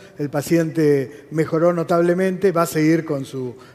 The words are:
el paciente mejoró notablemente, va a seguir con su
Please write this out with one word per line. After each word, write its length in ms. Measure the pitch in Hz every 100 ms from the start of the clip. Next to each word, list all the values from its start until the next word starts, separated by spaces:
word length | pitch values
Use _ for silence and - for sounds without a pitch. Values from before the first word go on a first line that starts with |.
| - -
el 120 | 143
paciente 960 | 147 135 170 160 147 151 139 120 - -
mejoró 420 | 156 151 160 170
notablemente, 800 | 170 165 170 175 175 190 185 196
va 120 | 170
a 40 | 165
seguir 380 | 156 156 165
con 200 | 160 139
su 320 | 131 131 127 - -